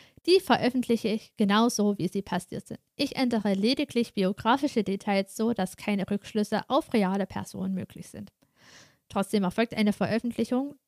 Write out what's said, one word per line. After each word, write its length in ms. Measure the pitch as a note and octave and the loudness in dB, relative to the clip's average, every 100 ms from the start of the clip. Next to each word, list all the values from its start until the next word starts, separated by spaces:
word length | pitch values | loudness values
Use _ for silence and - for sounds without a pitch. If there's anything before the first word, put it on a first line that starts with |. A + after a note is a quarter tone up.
| - - - | -20 -6 4
die 140 | F#4 | 4
veröffentliche 720 | - A#3+ A#3+ B3+ A#3+ A#3 G#3+ | 4 2 2 0 0 0 0
ich 260 | A3 - - | -2 -4 0
genauso, 600 | G#3 G#3 A#3 - G#3 G3+ | 2 4 4 2 0 0
wie 100 | F3 | -2
sie 140 | G3+ | -4
passiert 460 | F#3+ F#3 - - - | -4 -6 -6 -12 -12
sind. 120 | - _ - | -16 _ -4
Ich 220 | C#4+ - | -4 0
ändere 360 | B3+ A#3 G#3 | 0 0 0
lediglich 600 | G3 G#3+ C#4 C#4+ A#3 A#3 | 2 2 0 -2 -2 -2
biografische 720 | - F#3 G#3 A3 C4+ C#4+ - | 0 0 0 0 2 2 0
Details 520 | G3 G3 - G3 G3 - | -2 -2 0 0 -2 -2
so, 160 | A3+ | -2
dass 240 | A#3 F#3 - | 0 -4 -4
keine 340 | - G3+ G#3+ | -4 -2 -2
Rückschlüsse 520 | G3+ - A3 G#3 G#3 - | -4 -4 -2 0 -2 0
auf 240 | C4+ - | 0 2
reale 320 | A#3+ F#3 G3 F#3+ | 2 2 0 -2
Personen 480 | G3+ F#3+ G3 F#3+ | -6 -8 -6 -4
möglich 340 | F#3 - - - | -4 -8 -14 -16
sind. 240 | - G3+ _ _ _ - - - _ _ | -16 -18 _ _ _ -20 -20 -20 _ _
Trotzdem 340 | G3 G3 G#3+ | -4 0 0
erfolgt 300 | F3+ G3 A#3 | 0 0 -2
eine 180 | - G#3 | 2 0
Veröffentlichung 840 | G3+ E3+ G#3+ A#3+ - A#3 B3 C#4 C#4+ | 2 0 -2 -2 -4 -2 -2 -4 -8